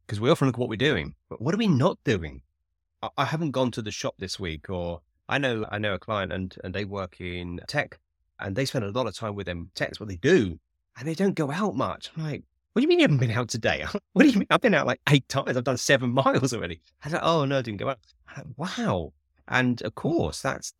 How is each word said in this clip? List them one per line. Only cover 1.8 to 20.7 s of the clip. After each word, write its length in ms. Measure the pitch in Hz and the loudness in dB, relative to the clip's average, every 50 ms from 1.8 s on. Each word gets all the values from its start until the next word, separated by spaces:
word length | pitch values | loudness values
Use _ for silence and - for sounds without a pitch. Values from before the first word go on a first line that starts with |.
| 131 190 - - - | 4 2 0 0 -2
doing? 400 | - 117 92 82 - 67 - - _ _ _ _ _ _ _ _ _ _ - | 0 0 0 -2 -6 -12 -14 -20 _ _ _ _ _ _ _ _ _ _ -12
I, 100 | - 110 - | -12 -8 -4
I 80 | - 139 | -4 -4
haven't 260 | 127 156 156 170 151 123 | -2 -2 -2 -2 -2 0
gone 180 | 127 131 123 | 0 0 0
to 100 | 107 - | -2 -4
the 120 | 110 107 98 | -6 -8 -6
shop 240 | - - 131 - - | -6 -6 -6 -6 -6
this 220 | 98 92 - - | -8 -8 -8 -6
week, 280 | 104 87 80 73 - - | -6 -6 -6 -6 -8 -8
or 340 | 95 90 87 85 85 80 _ _ _ _ _ - | -6 -4 -4 -4 -6 -8 _ _ _ _ _ -4
I 100 | - 139 | -2 -2
know, 260 | 143 131 120 110 107 - | 0 0 -2 -2 -4 -6
I 80 | - 104 | -4 -4
know 160 | 107 104 98 | -2 -2 -2
a 60 | 90 | -4
client 320 | - - 110 104 95 90 85 | -4 -4 -4 -4 -4 -4 -4
and, 200 | 95 95 90 - - - | -6 -6 -6 -8 -10 -10
and 100 | 95 92 | -8 -6
they 100 | 98 104 | -6 -6
work 360 | 98 98 98 95 90 - - | -6 -6 -8 -8 -10 -10 -10
in 400 | 95 90 87 90 87 87 87 85 - - | -10 -8 -8 -8 -8 -8 -8 -10 -10 -8
tech, 320 | - 147 139 107 - - _ _ _ _ _ _ _ - | -6 -6 -6 -6 -10 -20 _ _ _ _ _ _ _ -10
and 160 | - 101 98 | -8 -6 -2
they 80 | 107 135 | -2 -2
spend 200 | 131 - 139 107 | -2 -2 -4 -4
a 60 | 101 | -2
lot 160 | 101 123 131 | -2 -2 -2
of 80 | 110 95 | -4 -4
time 220 | - 113 107 104 | -6 -8 -6 -6
with 100 | 101 98 | -6 -6
them 240 | 90 87 87 85 87 - | -6 -6 -8 -8 -10 -8
techs, 240 | - 147 - - - | -8 -8 -8 -8 -10
what 80 | 107 107 | -10 -10
they 80 | 98 | -8
do, 420 | 85 - 135 180 170 113 92 80 - _ _ _ _ _ _ _ - | 0 4 6 6 6 6 2 -2 -8 _ _ _ _ _ _ _ -10
and 80 | 120 | -8
they 80 | 156 160 | -6 -2
don't 200 | 151 190 202 - | 0 0 0 0
go 180 | - 156 131 143 | 0 -2 -2 -2
out 240 | 175 220 202 160 | -2 -2 -2 0
much. 340 | 123 123 95 85 - - - - | 0 -2 -2 -4 -6 -12 -14 -10
I'm 80 | 160 160 | -8 -6
like, 180 | 156 143 - - _ _ _ _ _ - | -6 -6 -8 -10 _ _ _ _ _ 0
"What 80 | 208 | 2
do 20 | 262 | 2
you 60 | 320 | 4
mean 100 | 359 349 | 4 6
you 60 | 311 | 6
haven't 140 | 254 156 131 | 6 6 4
been 120 | 127 117 | 4 2
out 180 | 107 120 127 113 | 2 0 -2 -2
today?" 360 | - 117 110 113 82 69 76 - - 208 | -4 -2 0 0 0 0 -2 -4 -6 -8
<laughs> 140 | - _ - | -8 _ 6
"What 100 | - 277 | 6 8
do 60 | 302 | 8
you 100 | - 196 | 8 4
mean? 80 | - - | 2 4
I've 100 | 151 165 | 2 4
been 140 | - 240 190 | 4 4 4
out, 140 | 147 139 123 | 4 4 2
like, 120 | 123 - - - | 0 0 2 6
eight 180 | 147 139 - - | 6 6 4 4
times. 280 | - 135 131 - 135 | -2 -2 0 0 0
I've 60 | 123 123 | 0 0
done 140 | 139 131 | 0 0
seven 340 | 120 - - 143 131 127 123 | 0 4 4 4 4 4 2
<laughs> 120 | 120 135 131 | 2 2 4
miles 280 | 269 277 151 120 131 120 | 4 4 4 2 2 0
already." 280 | 107 90 87 85 - _ _ _ _ - | -2 -4 -6 -8 -10 _ _ _ _ -10
I 20 | |
was 60 | 147 160 | -6 -4
like, 100 | 160 - | 0 2
"Oh, 220 | 156 165 160 143 | 2 2 2 2
no, 140 | 135 139 135 | 2 0 0
I 40 | 123 | -2
didn't 160 | 113 104 98 | -2 -6 -4
go 120 | 107 127 | -4 -4
out." 100 | 135 - _ _ _ _ _ | -6 -6 _ _ _ _ _
I'm 260 | - - - - - - - | -18 -16 -16 -14 -14 -10 -8
like, 200 | 147 185 185 - | -8 -8 -6 -4
"Wow." 340 | 240 196 113 90 80 69 - _ _ _ _ _ _ | 0 0 0 0 -2 -4 -10 _ _ _ _ _ _
And 340 | - - 123 127 123 123 117 - | -2 2 2 4 2 2 0 -2
of 120 | 107 - | -8 -6
course, 480 | - - - 330 339 - 78 - - - | -4 -2 0 0 2 0 0 -2 -4 -4
that's, 320 | 135 135 - - - | -4 -4 -4 -8 -12